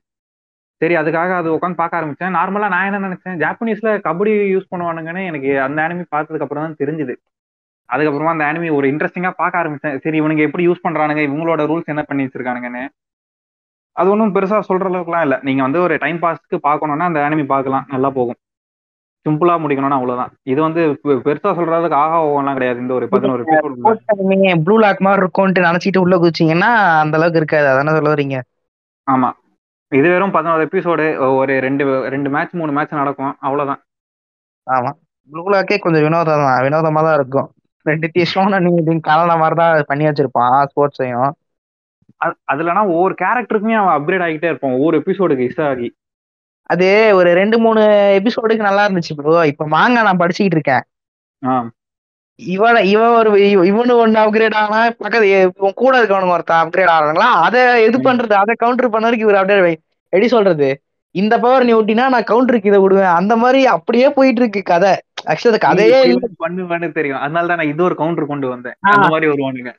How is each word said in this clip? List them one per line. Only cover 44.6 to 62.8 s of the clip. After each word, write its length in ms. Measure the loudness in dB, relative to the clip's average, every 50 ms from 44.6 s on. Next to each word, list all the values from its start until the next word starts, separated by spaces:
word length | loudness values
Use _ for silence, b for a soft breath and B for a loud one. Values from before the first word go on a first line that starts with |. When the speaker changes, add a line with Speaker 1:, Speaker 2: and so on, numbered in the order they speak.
| -4 -2 -2
Speaker 1:
ஒவ்வொரு 220 | 0 0 2 2 0
எபிசோடுக்கு 500 | 0 -2 -2 0 0 0 0 0 -2 -4
இஷ்டம் 220 | -2 -2 -4 -2
ஆகி. 180 | -2 -4 -6 -10 -10 _ _ _ _ _ _ _ _ _ _ _ _ _ _ -4
Speaker 2:
அது 180 | 0 0 2 4 4 4 6 6 6
ஒரு 160 | 6 4 4 4
ரெண்டு, 220 | 4 2 2 2 2
மூணு 220 | 2 4 4 4 4 4 4 4 4 4 4
எபிசோடுக்கு 520 | 2 2 0 -2 -2 -2 0 0 0 0
நல்லா 180 | 0 2 2 2
இருந்துச்சு 280 | 2 0 -2 -4 -4 -8
bro. 160 | -6 0 2 2 2 2
இப்ப 180 | 2 0 -2 -4
manga 360 | -2 0 2 2 2 2 2 2
நான் 160 | 2 2 2
படிச்சுக்கிட்டு 380 | 2 0 0 0 0 0 0 0
இருக்கேன். 260 | 0 0 0 -2 -2 _ _ _ _ _ _ _ _ _ _ -10
Speaker 1:
ஆ. 120 | -4 -2 -2 -2 -4 -6 -12 _ _ _ _ _ _ _ _ _ _ _ _ -16
Speaker 2:
இவன, 440 | -10 -6 -2 0 2 4 4 4 4
இவன் 320 | 4 4 4 4 4 4
ஒரு, 140 | 4 4 4 4 4
இவ-, 240 | 4 4 4 4 4
இவனு 280 | 4 2 2 2 2 2
ஒண்ணு 220 | 4 4 4 4 4
upgrade 380 | 2 2 2 2 2 2 0
ஆனா, 240 | 0 -2 0 0 0 0 0
பக்கத்து, 380 | 0 -4 -6 -2 0 2 2 4
இ-, 240 | 4 4 4 2 0
இவன் 200 | 0 -2 -2 -2
கூட 180 | 0 0 2 2
இருக்கவனுங்க 400 | 4 2 2 2 0 0 0 0
ஒருத்தன் 260 | 0 0 0 0 0
upgrade 320 | 0 0 0 0 2 2 4
ஆகுறாங்களா, 340 | 2 2 2 2 2 2 2 4
அதை 260 | 4 2 2 2 4 4 4 4 4 4
இது 140 | 4 2 2
Speaker 1:
ம். 60 | 2
Speaker 2:
பண்றது, 280 | 2 0 0 0 0 2
அதை 200 | 2 2 0 0
counter 340 | 0 0 0 0 0 0 0
பண்ண 180 | 0 0 0 0
வரைக்கும் 220 | 0 0 2 2
இவர் 100 | 2 2
அப்படியே 240 | 2 2 2 2 2
வை-, 160 | 2 0 -2 _ _ _ _ _ -2 0
எப்படி 140 | 0 2 2
சொல்றது, 420 | 2 4 4 2 2 2 0 0 -2 -4 _ _ _ _ _ _ -6
இந்த 180 | -2 0 2 2 2
power 260 | 2 2 2 4 4
நீ 80 | 4 4
விட்டினா 320 | 2 2 2 0 0 2 2
நான் 200 | 2 0 0 0
கவுண்டருக்கு 420 | 0 2 2 2 2 0 2 2
இதை 80 | 4
விடுவேன், 320 | 4